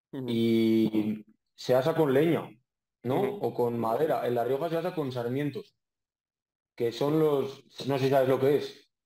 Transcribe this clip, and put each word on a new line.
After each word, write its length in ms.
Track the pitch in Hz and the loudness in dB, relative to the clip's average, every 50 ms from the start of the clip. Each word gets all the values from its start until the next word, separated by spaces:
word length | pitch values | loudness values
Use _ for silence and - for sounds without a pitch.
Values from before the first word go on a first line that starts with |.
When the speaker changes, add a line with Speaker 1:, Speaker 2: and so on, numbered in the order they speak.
| _ _ | _ _
Speaker 1:
Ujú. 120 | - 139 127 120 | -12 -8 -6 -2
Speaker 2:
y 960 | 117 117 117 117 113 113 113 113 110 113 110 107 110 107 104 110 107 107 - _ _ _ _ _ _ | -2 0 2 2 4 4 4 4 4 4 2 2 0 0 -2 -2 -4 -6 -10 _ _ _ _ _ _
se 200 | - - - 123 | -6 -2 2 2
asa 200 | 131 127 160 165 | 2 2 2 2
con 180 | 160 160 143 | 2 2 4
leña, 360 | 127 135 160 170 151 104 92 101 - _ _ _ _ _ _ _ _ _ - | 4 4 4 2 2 0 -4 -8 -16 _ _ _ _ _ _ _ _ _ -4
¿no? 160 | 120 135 170 | -2 -2 0
Speaker 1:
Ujú. 240 | - 127 - - 120 | -2 -2 -4 -4 -6
Speaker 2:
O 80 | 117 - | -4 -2
con 240 | 123 120 120 120 117 | -2 -2 -2 -2 -2
madera. 480 | 113 113 117 127 - - 117 117 120 | -2 -2 0 0 0 0 0 -2 -2
En 80 | 123 123 | -2 -2
La 100 | 120 117 | -2 0
Rioja 240 | 120 135 139 165 170 | 0 -2 -2 -2 -2
se 80 | 160 | -4
asa 180 | 165 160 180 175 | -4 -4 -4 -4
con 160 | 165 147 131 | -4 -4 -4
sarmientos, 640 | 123 127 113 120 127 139 147 143 123 104 - _ _ _ _ _ _ _ _ _ _ _ _ _ _ _ _ _ _ _ _ _ _ | -4 -4 -4 -4 -2 -2 -4 -4 -6 -8 -12 _ _ _ _ _ _ _ _ _ _ _ _ _ _ _ _ _ _ _ _ _ _
que 160 | - 120 117 | -4 -4 -2
son 260 | 117 - 143 143 156 160 | -2 0 0 2 2 2
los, 460 | 156 151 143 135 131 - - - - _ - - 117 | 2 2 2 0 -2 -4 -6 -12 -20 _ -16 -8 -4
no 100 | 127 139 131 | -4 -2 0
sé 60 | 135 | 2
si 60 | 135 | 2
sabes 180 | 135 139 131 127 | 4 4 4 4
lo 100 | 131 120 | 2 2
que 180 | 131 139 147 | 2 2 2
es. 340 | 135 139 - - - _ _ _ _ _ | 2 0 -6 -12 -18 _ _ _ _ _